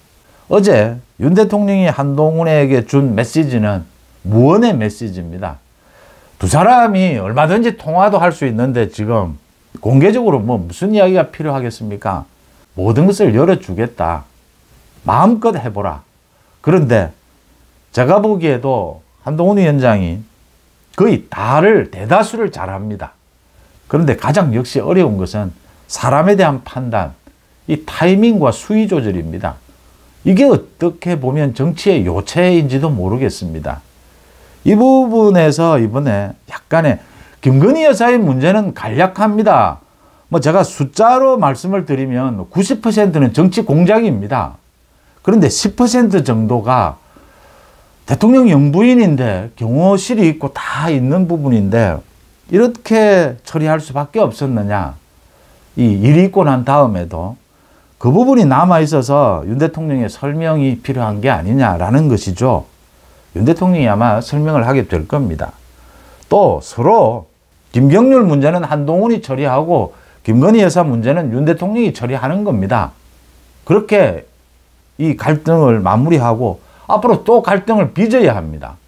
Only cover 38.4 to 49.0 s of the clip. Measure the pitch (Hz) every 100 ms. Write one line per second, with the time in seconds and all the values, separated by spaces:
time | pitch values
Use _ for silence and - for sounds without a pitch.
38.4 | 160 214 190 - 107 123 185 190 214 214
39.4 | 214 139 90 76 _ _ _ _ - 170
40.4 | 143 185 180 - 135 - 226 254 269 240
41.4 | 143 123 180 196 151 135 131 123 131 101
42.4 | 87 180 196 - 226 214 202 156 131 -
43.4 | 180 226 - 151 180 220 220 107 101 123
44.4 | 73 - _ _ _ _ _ _ - 220
45.4 | 139 - 196 - 240 247 220 180 127 113
46.4 | 107 120 107 127 85 69 _ _ _ _
47.4 | _ _ _ _ _ _ - 123 220 262
48.4 | 233 143 143 165 247 247